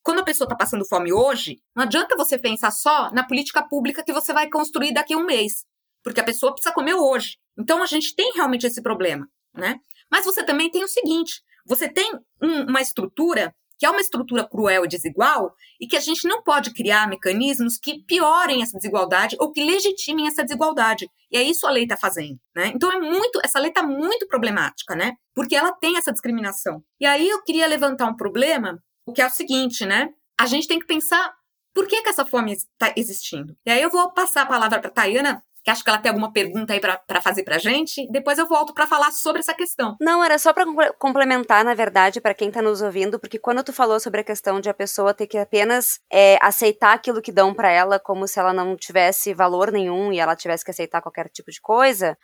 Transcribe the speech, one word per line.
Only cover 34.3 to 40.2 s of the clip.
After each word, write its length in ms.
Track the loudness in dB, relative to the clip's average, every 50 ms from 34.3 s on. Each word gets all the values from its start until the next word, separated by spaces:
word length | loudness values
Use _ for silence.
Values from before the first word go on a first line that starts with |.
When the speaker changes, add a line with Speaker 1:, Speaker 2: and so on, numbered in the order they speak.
| 0 0 0
Speaker 1:
a 20 |
palavra 340 | 2 2 0 2 2 0 0
pra 120 | -2 -2
Tayana, 520 | -2 0 0 2 2 2 0 0 -2 -4 -8 _ _ -8 -2
que 80 | 0
acho 100 | 0 0
que 80 | 2 0
ela 80 | 0 2
tem 120 | 2 0
alguma 240 | 0 0 -2 -2 0
pergunta 400 | -2 -2 -2 -2 -6 -4 -2 -2
aí 60 | -2
pra, 160 | 0 -2 -2 -2
pra 240 | -4 -4 -4 -2
fazer 200 | 0 0 -2 -2 -2
pra 140 | -2 -2 -2
gente, 480 | 0 0 0 0 0 -4 -6 -8 -6 -4
depois 260 | -4 -2 0 0 0 0
eu 80 | 2
volto 280 | 2 2 2 0 0 0
pra 120 | -2 0
falar 260 | 2 2 2 2 2
sobre 280 | 0 0 -2 -2 -2 -2
essa 140 | -2 -4 -4
questão. 420 | -4 -4 -6 -4 -4 -4 -4 -4 -2
Speaker 2:
Não, 240 | 0 2 4 4